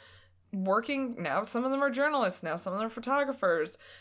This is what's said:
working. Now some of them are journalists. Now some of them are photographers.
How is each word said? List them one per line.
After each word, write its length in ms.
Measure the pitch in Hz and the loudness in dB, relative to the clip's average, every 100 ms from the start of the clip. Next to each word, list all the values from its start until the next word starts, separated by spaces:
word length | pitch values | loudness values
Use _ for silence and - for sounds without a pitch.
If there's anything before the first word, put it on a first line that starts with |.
| - - - _ _ | -20 -20 -20 _ _
working. 680 | 196 190 202 233 277 262 233 | -4 2 2 2 -2 -2 -4
Now 200 | 160 143 | -2 0
some 220 | 220 240 254 | 0 -2 0
of 40 | |
them 120 | 269 | 2
are 80 | 277 | 2
journalists. 520 | 240 285 294 208 - | 2 2 2 2 0
Now 140 | 165 165 | -4 -4
some 160 | 190 | -2
of 60 | 190 | -2
them 80 | 226 | -4
are 40 | |
photographers. 880 | 226 233 277 277 269 190 165 160 - - - | -6 0 2 2 0 2 2 0 -4 -10 -20